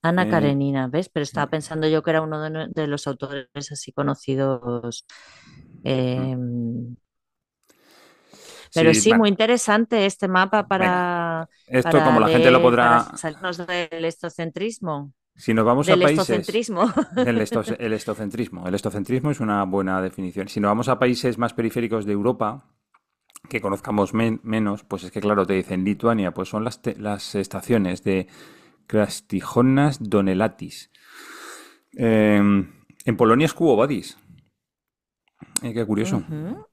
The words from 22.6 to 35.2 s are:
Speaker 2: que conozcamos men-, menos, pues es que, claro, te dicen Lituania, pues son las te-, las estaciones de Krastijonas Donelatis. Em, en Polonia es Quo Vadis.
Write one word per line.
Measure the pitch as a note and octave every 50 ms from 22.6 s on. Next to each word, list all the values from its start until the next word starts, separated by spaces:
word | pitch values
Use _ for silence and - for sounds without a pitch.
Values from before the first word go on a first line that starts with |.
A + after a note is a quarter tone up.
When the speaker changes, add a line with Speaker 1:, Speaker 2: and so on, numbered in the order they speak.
| _ _ _ _ _ _ _ _ _ _ _ _ _ _ _ - - -
Speaker 2:
que | - A2+
conozcamos | G2+ G2 G2 G2+ - - A2 G#2 G2 - -
men-, | A2 A2+ A2+ A2 G#2 -
menos, | A2 A2 A2 G#2+ G2+ G2+ G2+ -
pues | _ G2+ F2+ F2
es | F2+
que, | - G#2+
claro, | G2 G#2 G#2 G2+ F#2
te | F2+ G2
dicen | F#2+ F2+ - F#2+ F#2 F#2
Lituania, | G2+ G2+ - - A#2 A#2 G#2+ G2 F2 E2+
pues | - F#2+ -
son | - G#2+ A2
las | A#2+ - _
te-, | - A#2+ -
las | - G#2+ G#2 G#2 G2+ - - -
estaciones | G2+ F#2+ - - F#2+ - - B2 A2 F#2+ F2+ F2+ - _
de | G2+ F#2+ F#2+ F#2 - - - - - - - _ _ _ _ _
Krastijonas | - - G#2+ G#2 - - - _ _ - F#2+ - - - A#2+ B2 C3 C3+ C#3 C#3+ D3+ C#3 - A2+ G2+
Donelatis. | G#2 G#2 G2 F#2+ F#2+ F#2 G#2+ A2 - - - - - - - _ _ _ _ - - - - - - - - - - - - - _ _ _ _ -
Em, | - B2 A2+ A2+ A2 G#2+ G#2+ G#2 G#2 G2+ G2+ G2+ G2 F#2+ - - _ _ _ _ _ -
en | - A#2
Polonia | A#2 B2 A2 A2+ C3 D#3+
es | D3+ -
Quo | - E3 D#3 B2
Vadis. | G#2 A#2+ C#3+ C#3+ F#2+ E2+ - - - _ _ - - _ _ _ _ _ _ _ _ _ _ _ _ _ _ _ _